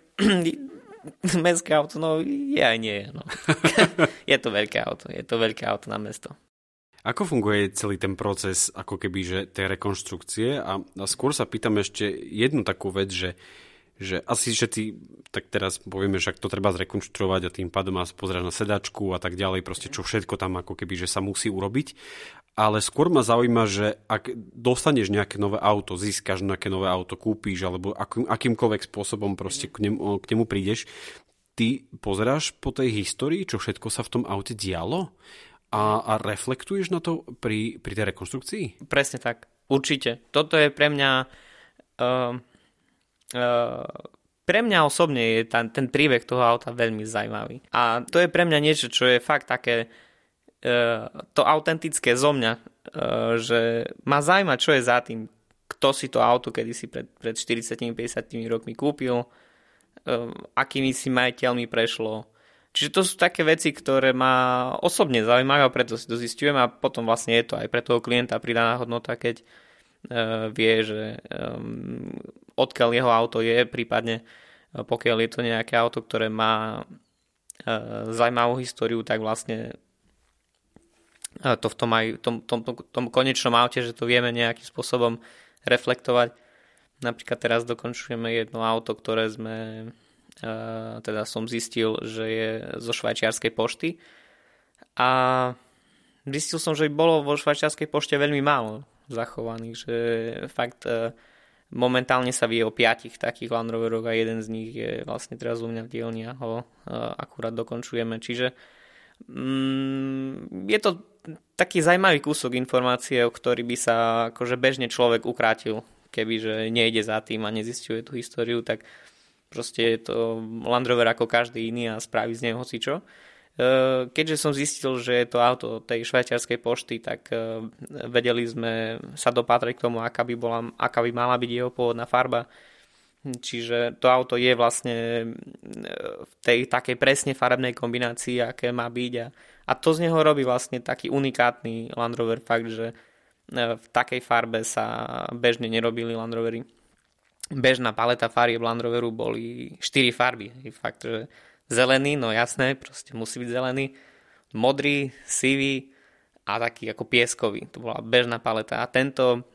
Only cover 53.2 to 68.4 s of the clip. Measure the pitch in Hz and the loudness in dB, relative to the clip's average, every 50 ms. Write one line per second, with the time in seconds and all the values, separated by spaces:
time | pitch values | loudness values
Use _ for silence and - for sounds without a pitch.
53.2 | 113 117 117 117 113 117 117 117 113 117 117 117 117 - - - - 127 143 143 | 2 2 0 0 2 2 2 2 4 2 0 0 -4 -6 -8 -8 -2 2 2 2
54.2 | 143 156 180 196 196 170 135 120 - - 151 131 120 123 120 123 120 - 113 113 | 4 4 4 4 4 2 2 2 4 4 4 4 6 4 4 2 2 -2 -10 -10
55.2 | 110 107 _ _ _ _ _ _ _ - - - - 135 139 - - 127 - 120 | -10 -12 _ _ _ _ _ _ _ -14 -6 2 2 2 2 2 -2 0 2 4
56.2 | 117 117 120 123 - 135 120 - 117 113 120 - - 113 - - - - _ _ | 6 6 6 4 2 -2 -6 -4 -4 -4 -6 -8 -10 -10 -10 -12 -12 -12 _ _
57.2 | - 117 110 - - - 117 117 117 - - - 123 117 117 113 117 120 - 131 | -6 -6 -6 -4 -2 -2 -2 -2 -2 -6 -6 -6 -6 -6 -6 -6 -6 -6 -6 -6
58.2 | 117 - - 117 113 113 113 113 - 120 113 - 139 147 143 - 135 127 123 120 | -8 -6 -8 -8 -4 -4 -4 -4 -4 -8 -8 -2 -2 -2 0 0 -2 -2 0 -2
59.2 | 120 _ _ _ _ _ _ _ _ _ _ _ _ _ _ - - - 123 117 | -2 _ _ _ _ _ _ _ _ _ _ _ _ _ _ -12 -4 -2 -2 -2
60.2 | 120 113 - - - - - - 135 - - 135 135 131 127 - - 135 127 127 | -2 -6 -10 -14 -14 -6 -2 -2 -2 0 0 0 0 0 0 -2 -2 0 2 2
61.2 | 123 123 123 - - 127 123 123 120 113 - 117 113 117 - - 110 110 110 110 | 2 2 0 0 0 0 0 0 -2 -2 2 2 2 2 0 -4 -4 -4 -6 -8
62.2 | 107 _ _ _ _ _ _ _ _ _ - - 143 147 - 185 185 185 - - | -10 _ _ _ _ _ _ _ _ _ -4 -2 -2 0 2 0 0 0 2 2
63.2 | 180 170 - - 165 156 160 156 - 160 135 - - - 135 135 131 131 127 127 | 2 2 2 2 4 4 4 4 2 -2 -2 -2 -2 2 2 4 4 4 4 4
64.2 | 131 131 127 127 127 127 127 123 123 127 - - - 175 - - 208 151 127 117 | 4 4 4 4 4 4 2 0 0 -2 -2 0 0 0 2 2 2 4 4 2
65.2 | 107 113 120 127 131 135 139 147 139 127 - 123 123 120 113 113 - - 113 120 | 6 6 6 6 6 6 6 6 6 6 4 2 0 0 -2 -8 -6 -4 -4 -4
66.2 | 120 117 - - 143 147 147 135 123 120 - - - 131 - 123 117 113 113 117 | -4 -6 -4 0 0 2 4 4 2 2 0 -2 -4 -2 -2 -2 0 0 0 0
67.2 | - - 117 117 117 - - - 107 107 - 120 117 - 123 117 - 123 120 120 | 2 2 4 4 4 2 -2 -6 -4 -2 -2 -2 2 2 2 2 2 2 0 0
68.2 | 123 120 117 113 | 0 0 -2 -4